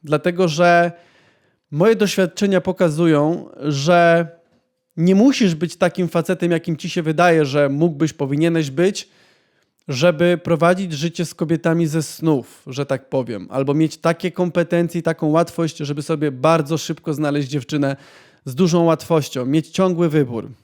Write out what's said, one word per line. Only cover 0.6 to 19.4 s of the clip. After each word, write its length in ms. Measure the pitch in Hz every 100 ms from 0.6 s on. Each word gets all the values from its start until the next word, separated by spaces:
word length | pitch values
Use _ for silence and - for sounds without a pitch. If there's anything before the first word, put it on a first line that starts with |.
| 175 170 170 170 _ _ _ _ _ _ _
moje 260 | 147 202 220
doświadczenia 640 | 202 - 185 - 202 185
pokazują, 880 | 180 185 175 151 170 151 151 170 - -
że 640 | 147 139 143 175 170 170 165 - _ _ _ _ _ -
nie 180 | 170
musisz 400 | 190 254 262 208
być 220 | 160 170 -
takim 320 | 180 180 175
facetem, 420 | 170 160 180 175
jakim 260 | 165 165 156
ci 140 | 175
się 120 | 180
wydaje, 420 | 156 156 175 165
że 240 | 143 143 143
mógłbyś, 440 | 139 170 143 160
powinieneś 580 | - 139 147 170 165 147
być, 380 | 135 180 208 - _ _ _ _ _ _ _ -
żeby 500 | 127 170 156 175 170
prowadzić 500 | 165 165 170 185 190
życie 320 | 151 165 160
z 100 | 170
kobietami 520 | - 160 160 165 165 165
ze 160 | 160
snów, 600 | 147 - 160 143 - - -
że 200 | 131 143
tak 220 | 131 _
powiem, 380 | 135 117 104 90
albo 240 | 131 139
mieć 220 | 143 160 -
takie 340 | 165 165 185
kompetencje 680 | - 180 175 165 175 170 175
i 20 |
taką 240 | 165 160 156
łatwość, 520 | 156 165 - 165 -
żeby 240 | 143 147
sobie 300 | 147 156 147
bardzo 460 | 127 151 165 143 160
szybko 360 | - 160 -
znaleźć 340 | 143 151 143 135
dziewczynę 480 | 143 120 151 139 139 - - _ _
z 100 | -
dużą 300 | 127 185 170
łatwością, 600 | 165 156 - 165 135 131